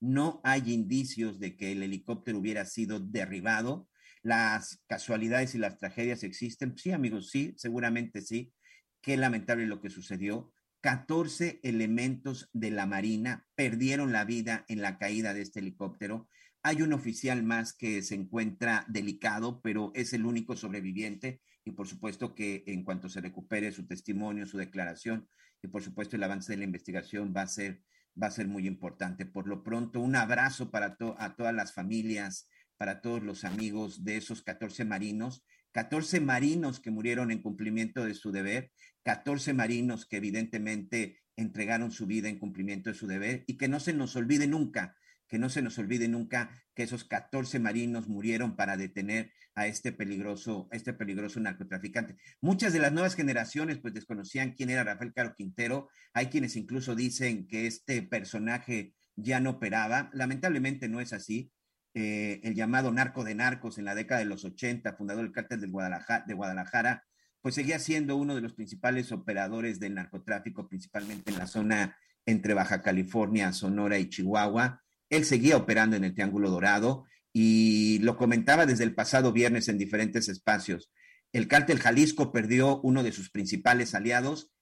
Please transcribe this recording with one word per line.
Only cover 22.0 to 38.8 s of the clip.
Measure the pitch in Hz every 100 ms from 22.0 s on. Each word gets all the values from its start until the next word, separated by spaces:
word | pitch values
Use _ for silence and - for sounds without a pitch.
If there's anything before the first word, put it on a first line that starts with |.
| 107 95 120
que | - 104 98 98
en | 95
cuanto | 92 92 92
se | 95
recupere | 90 - - 107 107
su | 95 92
testimonio, | 90 - 101 107 104
su | 95 98
declaración, | 90 95 87 82 117 113 - _ _ _
y | 92
por | 98
supuesto | 95 92 101 110
el |
avance | 95 98 92
de | 101
la |
investigación | 101 87 - 90 - 104 101 95
va |
a | 95
ser, | - 101 - _ _ _ 90
va | 104
a |
ser | 113 98
muy | 101 95
importante. | 92 90 - 92 92 95
Por | 98 95
lo | 98
pronto, | - 117 113 123
un | 123 131
abrazo | 110 123 135 131 113
para | 110 101 -
to-, | 113 -
a | 104 95
todas | 117
las | 113 95
familias, | - 92 113 110 104 101 95 - _ _ -
para | 101 98
todos | 120 117
los | 104 95
amigos | 98 101 110 107 104 92
de | 95 107
esos | - 110
catorce | - 92 107 - 110
marinos, | 98 104 107 123 127 _ _ _
catorce | 120 113 151 156 180
marinos | 139 127 143 170 151 123
que | 113
murieron | 110 113 120 120
en | 110
cumplimiento | 107 101 107 110 113 127
de | 110
su | 98 107
deber, | 98 98 117 131 _